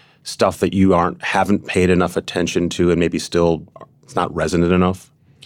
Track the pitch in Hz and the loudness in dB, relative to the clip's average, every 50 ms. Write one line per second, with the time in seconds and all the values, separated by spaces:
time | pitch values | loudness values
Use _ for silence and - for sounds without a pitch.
0 | _ _ _ _ _ - - - 113 95 90 - 101 85 - 98 95 95 90 87 | _ _ _ _ _ -16 -2 0 0 0 0 0 -2 -2 2 2 4 4 4 4
1 | 85 87 87 - - - - 101 95 90 104 92 - - - 95 90 90 90 87 | 2 0 -2 -6 -8 -4 -2 -2 0 0 0 -2 -2 -4 -2 0 2 2 2 2
2 | 90 87 - 87 - - - 92 87 87 - 87 87 82 - - 87 87 85 82 | 2 0 -2 -6 -6 -4 -4 -4 -4 -2 -2 -2 -2 -2 0 0 2 2 2 2
3 | 85 82 85 80 - - - 87 85 85 82 80 82 - _ - - - _ _ | 0 0 -2 -4 -6 -2 0 2 2 2 0 -2 -4 -12 _ -20 -20 -20 _ _
4 | _ - - 92 85 - 73 82 78 80 85 85 85 87 92 90 90 90 95 92 | _ -8 -4 -4 -4 -2 -2 -4 -2 0 0 0 2 2 2 2 2 0 0 -4
5 | - _ _ _ _ _ _ _ - | -10 _ _ _ _ _ _ _ -20